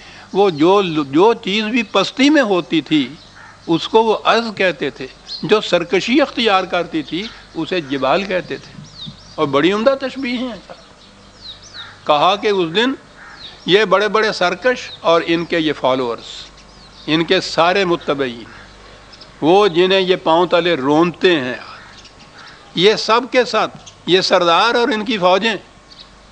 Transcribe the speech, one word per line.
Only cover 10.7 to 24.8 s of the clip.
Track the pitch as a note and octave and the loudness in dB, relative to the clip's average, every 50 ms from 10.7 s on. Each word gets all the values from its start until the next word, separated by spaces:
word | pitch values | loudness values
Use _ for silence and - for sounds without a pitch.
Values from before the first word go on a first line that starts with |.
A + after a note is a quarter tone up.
| - - - - - - - - - - - - - - - - - - - - - - - - - - - | -20 -20 -20 -20 -20 -20 -20 -20 -20 -20 -20 -20 -20 -20 -20 -20 -20 -20 -20 -20 -20 -20 -20 -20 -20 -8 -2
कहा | - D3+ D3 D#3 F3 G3+ | 0 0 2 2 2 2
कि | G3+ G3+ G#3+ G3+ | 0 0 0 0
उस | F#3+ F3+ E3 | 0 -2 -2
दिन | D#3+ G3+ A#3 C4 C#4 - - - - - - - - - - - - - - - | 0 0 0 0 -2 -6 -10 -20 -20 -20 -20 -20 -20 -20 -20 -20 -20 -10 -2 2
ये | E3+ G3+ A3 | 2 2 4
बड़े-बड़े | G3 F3+ F#3+ G#3 G#3+ G3 G#3+ G#3+ G#3+ G3 | 4 2 2 2 2 0 0 0 0 0
सरकश | - F3+ F3 F#3 F#3 - B3+ B3 B3 - - - - - | 0 -2 -2 -2 -2 -2 -2 -2 -2 -4 -14 -14 -6 -2
और | G#3 E3 E3+ E3 | 0 0 2 2
इनके | - E3 E3 E3+ D#3+ F3+ E3+ | 0 -2 -2 -2 -2 -2 -2
ये | D#3+ D3+ C#3 | 0 -2 -2
followers, | - - C3 C3 C3 C3 A#2+ A2+ A2 - - - - - - - - - - - - - - - - - - | 0 0 0 0 0 -2 -4 -6 -8 -10 -16 -18 -18 -18 -20 -20 -20 -20 -20 -20 -20 -20 -20 -20 -14 -6 -2
इनके | D3 E3 E3+ D#3+ F3+ F3+ - | 0 0 0 2 0 0 -2
सारे | - - - D#3+ F3 F#3 G3+ G3 | -2 0 0 2 2 2 2 0
मुत्तबईन, | F3+ E3+ E3 - - D3 C#3 C3+ B2+ A#2 A#2 A2 - - - - - - - - - - - - - - - - - - - C#3 | 0 -2 -2 -2 -4 -4 -2 -4 -4 -6 -10 -14 -18 -20 -20 -20 -20 -20 -20 -20 -20 -20 -20 -20 -20 -20 -20 -20 -20 -10 -2 2
वो | D3 F3+ G3+ G#3 G3+ | 4 4 6 4 4
जिन्हें | D#3+ E3+ F#3 F#3 F#3+ F#3+ | 4 2 2 4 4 2
ये | F#3+ F3+ F#3 F3 | 2 2 0 0
पाँव | - E3 D#3+ E3 F3+ E3 | 0 2 2 2 2 2
तले | - F3 E3 F3+ E3+ | 2 2 2 2 0
रोंदते | C#3+ B2+ C#3 D3 D#3 E3+ F3 D#3 - - F#3 F3 | 0 0 2 2 4 2 2 0 2 2 2 2
हैं, | D3+ B2+ B2+ A#2+ - - - - - - - - - - - - - - - - - - - - - - - - | 2 0 -4 -8 -10 -12 -16 -18 -20 -20 -20 -20 -20 -20 -20 -20 -20 -20 -20 -20 -20 -20 -20 -20 -20 -20 -10 -2
ये | - E3+ G3+ G#3+ F#3 | 2 2 2 2 2
सब | - - A3 A#3+ C4 A#3+ | 0 0 0 0 0 0
के | - B3+ A#3+ | 0 0 0
साथ, | A#3+ - A3 F#3+ D#3 - - - - - - - - | 0 0 -2 -2 -4 -6 -12 -20 -20 -20 -12 -4 0
ये | E3 F#3+ F3+ | 0 2 2
सरदार | - - F#3 F3 E3+ E3 F3 G3+ A3+ A#3 | 2 2 2 4 4 4 4 2 2 2
और | A#3+ | 0